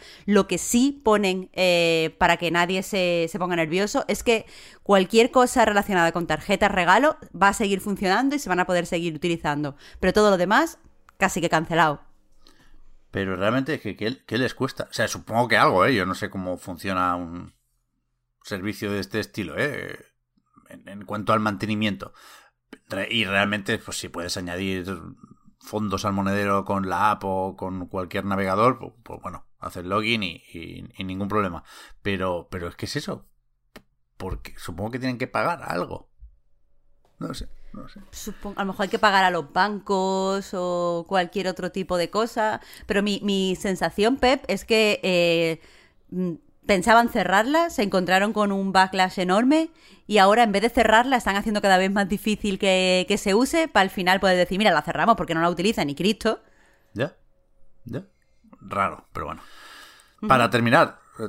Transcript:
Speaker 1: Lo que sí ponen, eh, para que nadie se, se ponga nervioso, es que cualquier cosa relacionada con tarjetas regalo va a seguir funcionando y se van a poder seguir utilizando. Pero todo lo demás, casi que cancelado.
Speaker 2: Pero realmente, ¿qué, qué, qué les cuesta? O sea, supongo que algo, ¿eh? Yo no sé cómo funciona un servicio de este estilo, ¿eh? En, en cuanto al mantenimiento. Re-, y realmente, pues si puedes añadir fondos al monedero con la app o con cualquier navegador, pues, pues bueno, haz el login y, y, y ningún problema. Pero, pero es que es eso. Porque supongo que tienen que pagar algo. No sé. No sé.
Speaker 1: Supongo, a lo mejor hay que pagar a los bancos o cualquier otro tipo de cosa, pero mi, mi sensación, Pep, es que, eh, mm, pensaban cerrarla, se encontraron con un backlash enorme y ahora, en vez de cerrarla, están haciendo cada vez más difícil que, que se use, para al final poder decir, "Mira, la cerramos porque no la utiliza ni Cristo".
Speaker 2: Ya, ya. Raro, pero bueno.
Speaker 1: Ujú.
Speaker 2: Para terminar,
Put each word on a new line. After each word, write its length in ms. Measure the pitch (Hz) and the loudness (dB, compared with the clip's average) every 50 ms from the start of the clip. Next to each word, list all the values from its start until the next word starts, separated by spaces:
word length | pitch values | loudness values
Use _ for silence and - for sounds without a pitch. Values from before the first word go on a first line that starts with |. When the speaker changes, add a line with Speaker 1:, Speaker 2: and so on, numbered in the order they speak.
| - - - - - | -16 -20 -20 -10 -2
Speaker 1:
Lo 200 | - 202 202 190 | 2 4 4 4
que 120 | - 185 170 | 2 -2 -6
sí 440 | - - - 240 254 285 277 277 - | -4 0 2 2 2 2 0 0 0
ponen, 460 | 220 214 208 208 190 185 190 185 - - | 2 2 4 2 0 -2 -2 -6 -8 -4
eh, 600 | - 185 180 175 175 170 165 165 160 160 160 156 - | 0 2 2 4 4 4 2 2 2 0 -2 -2 0
para 180 | 185 175 170 | 2 2 2
que 160 | 165 175 170 165 | 2 0 0 0
nadie 320 | 170 175 170 190 185 185 | 0 0 0 0 -4 -4
se, 420 | - - 190 180 180 175 170 165 165 | -4 -2 0 0 0 0 0 -2 -2
se 100 | - 202 | -4 -4
ponga 160 | 175 180 180 | -4 -2 -2
nervioso, 480 | 170 165 156 165 185 202 214 - 277 - | -2 -2 0 0 0 -2 0 -2 -2 -2
es 160 | - 196 - - | -2 -4 -2 0
que 240 | 247 226 220 - - - - - - - - - | 0 0 0 0 -6 -20 -20 -20 -20 -20 -8 0
cualquier 480 | - 202 196 185 185 - 226 233 254 - | 2 4 4 4 4 4 4 4 6 6
cosa 320 | 262 247 240 - 254 226 | 4 4 4 4 4 4
relacionada 480 | 214 208 202 202 - 202 180 170 165 165 | 4 4 2 0 0 2 2 2 2 2
con 160 | 180 170 156 | 0 -2 -2
tarjetas 420 | 156 151 - - 202 - - 196 | -4 -4 -2 -2 0 2 2 2
regalo 460 | 202 190 175 160 185 220 180 208 - - - - | 2 2 4 6 6 6 6 4 0 0 -6 -12
va 180 | - 175 185 196 | -2 2 4 4
a 40 | - | 4
seguir 280 | - 226 202 196 190 | 2 0 -2 -2 -2
funcionando 560 | - 214 196 - 208 185 185 220 254 277 285 | -2 -4 -4 -2 0 0 2 2 2 0 -2
y 20 | 285 | -2
se 100 | - 202 | -2 -2
van 120 | 180 180 | 0 0
a 60 | 180 | 0
poder 200 | 180 180 175 170 | 0 0 -2 -2
seguir 260 | - - 170 170 175 160 | -2 -4 -4 -4 -4 -6
utilizando. 600 | 151 - 180 170 165 - 156 147 143 147 143 135 - - - - - | -4 -2 -2 -2 -2 -2 -4 -4 -2 -4 -6 -8 -10 -16 -20 -8 -2
Pero 140 | - 190 214 | 0 2 4
todo 180 | 220 214 208 | 6 6 6
lo 60 | 196 | 4
demás, 420 | 180 175 180 214 254 320 330 - - - - - _ _ _ _ - | 4 2 2 2 2 2 0 -4 -10 -20 -20 -20 _ _ _ _ -2
casi 220 | 196 190 - 185 | -2 0 0 0
que 100 | 160 165 | -2 0
cancelado. 500 | - 160 165 - 165 160 170 156 143 - - - - _ _ _ - - - - - _ _ - - - - - - - _ _ | 0 0 0 2 2 4 4 4 2 -2 -8 -18 -20 _ _ _ -20 -20 -20 -20 -20 _ _ -20 -20 -20 -20 -20 -20 -20 _ _
Speaker 2:
Pero 260 | - 107 98 95 95 | -6 -4 -4 -4 -2
realmente, 420 | 90 95 107 117 131 135 131 151 120 | -2 0 0 0 0 -2 -2 -4 -6
¿qué, 160 | - 104 95 | -6 -8 -8
qué, 300 | - 104 110 131 - _ | -6 -6 -6 -6 -6 _
qué 120 | - 107 117 | -6 -4 -2
les 160 | 127 117 - | -2 -2 -4
cuesta? 340 | - 127 131 - - - - | -4 -6 -6 -6 -8 -12 -10
O 20 | - | -6
sea, 140 | - - | -4 -4
supongo 400 | - - 87 78 - 110 113 123 | -4 -4 -8 -10 -4 -2 0 0
que 100 | 120 - | 4 4
algo, 300 | 104 127 156 117 92 92 | 4 6 6 6 4 4
¿eh? 80 | 127 135 | 4 4
Yo 100 | 104 90 | 2 0
no 120 | 92 92 | -2 -4
sé 140 | - 107 98 | -6 -6 -8
cómo 280 | - 107 92 90 90 87 | -8 -8 -8 -8 -8 -8
funciona 560 | - - 90 82 - 98 95 90 90 90 90 | -10 -12 -12 -10 -6 -4 -2 0 0 0 -2
un 400 | 90 90 85 85 87 85 85 - _ _ _ _ _ _ _ _ _ _ _ _ _ _ _ _ _ - | -2 -6 -8 -10 -12 -14 -16 -20 _ _ _ _ _ _ _ _ _ _ _ _ _ _ _ _ _ -14
servicio 480 | - 104 95 90 107 101 - 110 101 | -12 -10 -8 -8 -8 -8 -6 -6 -4
de 80 | 101 101 | -4 -4
este 220 | 95 - - 110 | -6 -6 -6 -6
estilo, 340 | 98 - - - 98 80 73 | -6 -6 -8 -8 -8 -8 -6
¿eh? 400 | 87 120 147 - - 50 50 - - - _ _ _ _ _ _ _ _ _ _ _ _ - | -4 -4 -4 -4 -8 -10 -12 -12 -16 -18 _ _ _ _ _ _ _ _ _ _ _ _ -20
En, 200 | - 87 - - | -20 -20 -20 -18
en 160 | 98 101 101 | -18 -16 -12
cuanto 280 | - 104 104 98 98 110 | -10 -8 -6 -2 0 0
al 60 | 110 | 0
mantenimiento. 720 | 107 107 101 95 113 104 107 107 107 104 98 98 - - - - - - - - - _ _ _ _ _ - - _ - | 0 0 -2 -4 -4 -4 -2 -2 -2 -2 -4 -4 -10 -16 -18 -20 -20 -20 -20 -20 -20 _ _ _ _ _ -20 -20 _ -10
Re-, 180 | - 95 98 107 | -8 -8 -6 -4
y 160 | 110 117 107 | -2 -2 -2
realmente, 540 | 98 98 98 101 101 104 104 98 101 113 104 | 0 0 0 2 0 0 -4 -4 -4 -4 -4
pues 220 | - - - - | -4 -8 -10 -10
si 80 | - 90 | -10 -10
puedes 280 | - 85 87 87 - | -10 -8 -8 -8 -6
añadir 640 | 101 90 87 87 90 98 95 95 95 87 95 98 85 82 87 87 - - - - _ _ - - _ | -8 -8 -8 -6 -6 -4 -4 -4 -4 -6 -6 -8 -10 -12 -16 -18 -20 -20 -20 -20 _ _ -20 -20 _
fondos 440 | - - - 107 107 104 95 92 104 | -14 -8 -6 -4 -4 -2 -2 -2 -2
al 80 | 104 98 | -2 -2
monedero 520 | 98 98 98 98 101 101 101 98 98 95 | 0 0 0 0 0 0 0 0 0 0
con 240 | 98 101 98 98 95 | -2 -2 -4 -2 -2
la 240 | 90 87 101 107 104 | -2 0 0 0 0
app 100 | 98 - | -2 -4
o 320 | 98 95 95 92 95 92 | -6 -4 -4 -4 -6 -8
con 300 | - 95 92 92 92 90 | -8 -8 -8 -8 -8 -10
cualquier 380 | - - 95 92 87 - 101 95 | -8 -8 -8 -8 -6 -6 -6 -4
navegador, 560 | 101 98 95 98 95 95 101 113 127 127 117 | -4 -2 -2 -2 -2 0 2 2 2 0 0
pues, 140 | - 90 - _ - | -6 -16 -18 _ -20
pues 180 | - 85 82 - | -18 -16 -14 -14
bueno, 240 | - 87 - - - - _ | -14 -14 -14 -18 -20 -20 _
haz 160 | - - - | -14 -14 -12
el 140 | 95 87 90 | -10 -8 -4
login 340 | 98 107 107 110 120 113 101 | -2 -2 0 0 -2 -2 -4
y, 180 | 87 82 - _ _ - | -6 -10 -12 _ _ -18
y, 320 | 85 82 85 87 87 87 85 - | -16 -16 -14 -16 -16 -16 -16 -14
y 80 | - 98 | -12 -10
ningún 240 | 92 92 95 101 98 | -8 -8 -6 -6 -4
problema. 340 | 104 107 101 92 85 78 - - - - - - - - - | -2 -2 -2 -2 -4 -8 -14 -16 -20 -20 -20 -20 -18 -10 -6
Pero, 460 | 101 98 92 95 92 90 85 78 - | -4 -4 -2 -2 -2 -4 -4 -6 -10
pero 160 | - 95 87 | -10 -10 -10
es 80 | 85 - | -10 -10
que 120 | - - | -10 -10
es 100 | 101 - | -8 -8
eso. 320 | 143 - - 170 - - _ _ _ _ _ _ _ _ _ - - _ _ _ _ _ _ _ | -8 -8 -8 -10 -12 -12 _ _ _ _ _ _ _ _ _ -20 -20 _ _ _ _ _ _ _
Porque 400 | - 95 92 92 - - - - - | -12 -10 -10 -10 -10 -12 -14 -16 -16
supongo 320 | - - 90 82 98 110 | -14 -12 -10 -8 -8 -8
que 80 | 123 127 | -8 -6
tienen 200 | 127 131 123 113 | -6 -6 -6 -6
que 100 | 127 - | -6 -6
pagar 340 | - 104 110 151 175 - - | -4 -2 -2 -2 -4 -4 -6
algo. 480 | - - 87 175 - - - - _ _ _ - - - _ _ _ _ _ _ _ _ _ _ _ _ _ _ _ _ - | -6 -6 -6 -6 -6 -10 -14 -16 _ _ _ -20 -20 -20 _ _ _ _ _ _ _ _ _ _ _ _ _ _ _ _ -12
No 120 | 170 165 156 | -12 -10 -10
sé. 160 | - - - - - - - - | -10 -12 -12 -14 -16 -16 -16 -16
No 160 | - - - | -16 -16 -18
sé. 120 | - 202 196 - - | -20 -20 -20 -20 -18
Speaker 1:
Supongo, 480 | - - 214 196 - - 202 196 - | -16 -14 -14 -14 -12 -12 -12 -8 -6
a 20 | 202 | -6
lo 60 | 190 | -6
mejor 160 | 185 - 202 | -4 -4 -4
hay 40 | 185 | -4
que 120 | 226 220 | -2 2
pagar 240 | 220 208 196 196 190 | 2 4 4 4 4
a 80 | 185 180 | 4 2
los 200 | 170 151 139 - | 0 -4 -4 0
bancos 960 | 180 185 208 208 196 - - 202 190 185 190 190 190 190 190 196 196 196 - - | 0 0 0 -2 -6 -4 -2 -2 0 0 0 0 0 0 -2 -2 -4 -4 -6 -6
o 520 | 185 180 180 180 175 175 175 170 170 170 - | -6 -4 -2 -2 -2 -2 -2 -4 -4 -4 -2
cualquier 400 | 196 190 180 175 - 202 185 185 | 0 0 0 0 -2 -4 -4 -4
otro 240 | 185 - 180 180 - | -4 -6 -6 -8 -6
tipo 240 | 196 185 - 180 | -6 -6 -4 -2
de 120 | 175 170 165 | -2 -2 -2
cosa, 520 | - 202 226 233 - 240 214 214 214 233 - - - - - | -2 -2 -2 -2 -2 -2 -2 -2 -2 -4 -10 -14 -20 -14 -6
pero 160 | - 214 202 196 | -4 -2 0 0
mi, 160 | 208 202 - - | 0 -2 -2 -2
mi 320 | 208 196 190 190 190 185 | -2 0 0 0 0 -2
sensación, 600 | 175 - 208 185 180 185 165 - - 202 226 269 | -2 -2 -4 -4 -2 -2 -4 -2 0 0 2 2
Pep, 280 | 262 - 247 269 285 - | 2 2 2 2 2 0
es 180 | - - 190 - | -4 -6 -4 -2
que, 360 | - 226 220 220 208 208 - - | 0 2 4 4 4 2 0 0
eh, 580 | 190 185 175 175 170 165 165 170 165 160 160 - - - - - _ _ _ _ - | 0 2 2 4 4 4 2 2 0 -2 -4 -8 -18 -20 -20 -20 _ _ _ _ -10
mm, 240 | - 180 185 180 165 - _ _ _ _ _ | -6 -4 -4 -4 -4 -8 _ _ _ _ _
pensaban 420 | - 208 185 - 240 220 233 240 233 | 2 2 2 4 6 6 6 6 4
cerrarla, 640 | - 240 185 175 180 196 220 254 294 320 339 339 | 2 0 0 2 4 2 4 4 2 2 0 0
se 120 | - - 214 | 0 -2 -2
encontraron 500 | 196 - 190 185 165 185 185 196 214 208 | 0 0 0 2 2 2 2 2 2 0
con 200 | 208 208 202 196 | 0 0 0 0
un 200 | 196 196 190 185 | -2 -2 2 4
backlash 460 | 190 190 190 - 190 185 185 - - | 4 4 4 4 0 0 0 0 -2
enorme 520 | 180 180 185 208 240 262 302 320 320 330 - _ _ - - - _ | 0 2 2 4 4 4 4 4 2 0 -6 _ _ -20 -20 -18 _
y 120 | - 208 208 | 0 4 6
ahora, 260 | 190 196 208 233 240 | 6 8 8 6 4
en 80 | 220 196 | 4 4
vez 100 | 202 196 | 2 0
de 80 | 240 | 2
cerrarla, 460 | - 262 226 220 214 220 240 269 269 | 2 4 4 6 6 6 6 6 2
están 180 | 254 - 208 190 | 0 2 2 0
haciendo 260 | 202 202 220 208 208 | 0 0 -2 -2 0
cada 160 | 202 202 190 | 4 4 4
vez 140 | 185 190 190 | 4 4 2
más 180 | 196 214 196 170 | 2 0 0 0
difícil 520 | 214 190 - 220 214 - - 208 190 196 | -2 -2 -2 -2 -2 -2 -2 -4 -4 0
que, 460 | - 190 185 185 185 185 180 180 180 - | 0 2 2 4 4 2 2 2 2 0
que 100 | 202 - | -2 -2
se 160 | - 208 190 | 0 2 2
use, 320 | 220 262 262 - 330 320 | 2 2 2 2 0 0
para 160 | 311 - 214 190 | 2 2 2 2
al 80 | 190 | 2
final 300 | - - 180 180 185 196 | 0 -2 0 0 2 2
poder 160 | 202 190 185 | 2 2 4
decir, 200 | 180 180 175 196 | 4 2 0 0
"Mira, 140 | 185 214 208 | 0 2 2
la 120 | 170 151 - | 2 2 0
cerramos 340 | - - 143 160 208 226 | -2 -2 0 2 2 2
porque 180 | - 175 135 165 | 2 0 -2 -2
no 60 | 165 | 0
la 100 | 165 175 | 0 0
utiliza 340 | - 160 175 208 226 - 170 | 0 0 0 0 0 0 -2
ni 120 | 143 143 | -4 -2
Cristo". 480 | - 170 196 220 - - 220 240 - _ _ _ _ _ _ _ _ _ _ - | -2 0 0 0 0 0 -2 -2 -4 _ _ _ _ _ _ _ _ _ _ -6
Speaker 2:
Ya, 240 | 101 123 170 - _ _ _ _ _ _ _ _ - - - - - - | -6 -6 -6 -6 _ _ _ _ _ _ _ _ -20 -20 -20 -20 -20 -16
ya. 180 | 117 - - 196 - _ _ _ _ _ _ _ _ - - | -12 -12 -12 -12 -14 _ _ _ _ _ _ _ _ -20 -20
Raro, 480 | - 98 95 98 98 92 76 - - _ - | -14 -6 -2 0 0 0 -2 -6 -14 _ -12
pero 140 | - 80 | -10 -10
bueno. 160 | 76 76 - - - - - - - - - - - - - _ _ _ _ | -10 -10 -12 -16 -20 -20 -20 -20 -20 -20 -20 -20 -20 -20 -20 _ _ _ _
Speaker 1:
Ujú. 100 | - 220 | 0 2
Speaker 2:
Para 200 | 131 127 117 117 | 4 4 4 4
terminar, 520 | - 120 117 117 123 165 160 - - - _ _ - - 117 | 4 2 4 6 6 6 4 4 0 -8 _ _ -14 -10 -10